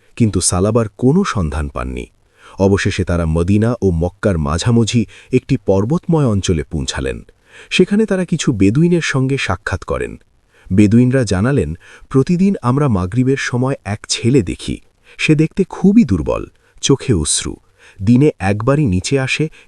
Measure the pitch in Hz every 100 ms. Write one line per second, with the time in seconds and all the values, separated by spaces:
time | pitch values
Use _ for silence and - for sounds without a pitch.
0 | _ - 113 95 - 87 101 117 110 -
1 | 127 175 202 104 78 73 71 65 64 62
2 | - _ _ _ - - 98 98 104 -
3 | - 87 82 82 87 104 113 123 98 82
4 | 87 - 107 85 71 87 123 117 110 120
5 | 104 - - 127 - 131 - 98 110 170
6 | - 160 131 98 - 80 69 78 65 -
7 | 65 57 - _ _ - - - 185 202
8 | 220 190 175 160 - 104 98 127 170 175
9 | - 131 131 135 - 95 - 92 - 65
10 | 58 58 _ _ _ _ - 92 104 117
11 | 123 131 107 90 117 139 76 82 - -
12 | - 135 131 175 196 196 120 135 147 95
13 | 90 117 127 135 - 123 127 139 98 107
14 | - - 117 135 80 62 - - _ _
15 | _ - - 151 160 - 185 - 190 220
16 | 143 87 65 55 - _ _ - - 139
17 | - 92 76 - - 50 _ _ - -
18 | 98 123 151 - 98 104 120 147 135 92
19 | - 139 131 - 156 -